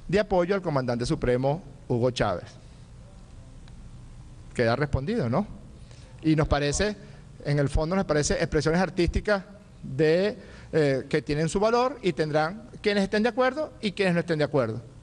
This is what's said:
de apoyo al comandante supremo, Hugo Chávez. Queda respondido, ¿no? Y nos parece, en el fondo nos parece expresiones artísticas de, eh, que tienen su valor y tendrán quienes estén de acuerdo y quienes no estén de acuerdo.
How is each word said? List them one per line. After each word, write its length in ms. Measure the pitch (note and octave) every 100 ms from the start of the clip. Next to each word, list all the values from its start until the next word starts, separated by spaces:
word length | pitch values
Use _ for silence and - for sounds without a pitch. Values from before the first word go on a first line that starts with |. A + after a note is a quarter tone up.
| -
de 120 | F#3
apoyo 360 | G3+ F#3 F3 G3+
al 60 |
comandante 420 | F3+ C#3+ B2 A#2+ A#2+
supremo, 560 | A#2 B2 B2 C3+ D3+ - - -
Hugo 220 | B2 B2+
Chávez. 360 | B2 A2 F2 - - - - - - - - - - - - - - - - - - - - - -
Queda 200 | A2+ B2
respondido, 540 | D3 C3 C#3+ A#3 A#2+
¿no? 160 | C#3 G#3 - - - - - - -
Y 120 | D#3 D#3
nos 120 | D3
parece, 500 | C#3+ C#3+ C#3+ G3+ G#3 - - - - D3
en 140 | D3
el 100 | C#3
fondo 260 | D3+ D#3+ F#3+
nos 100 | F#3+
parece 280 | D3 C#3+ G3
expresiones 460 | D#3+ D#3 D3+ E3+
artísticas 640 | F#3+ - E3+ G3 G#3 G3+ - - - -
de, 540 | C#3+ C3 D#3 E3+ G3+ - - - -
eh, 340 | D#3+ C#3+ C3 -
que 140 | D#3
tienen 260 | C3+ D3 D#3+
su 120 | G3
valor 400 | G#3+ A#3+ B3+ A#3+
y 120 | F#3
tendrán 560 | E3 D#3 D3 D#3 A3 - -
quienes 220 | G#3 G3+
estén 180 | F#3+ G#3
de 80 | A#3+
acuerdo 420 | A3+ B3+ C4 D4+ -
y 100 | G#3+
quienes 240 | F3 F#3+ E3+
no 60 |
estén 180 | E3 D#3
de 60 | D3
acuerdo. 360 | D3 A2+ A2+ - -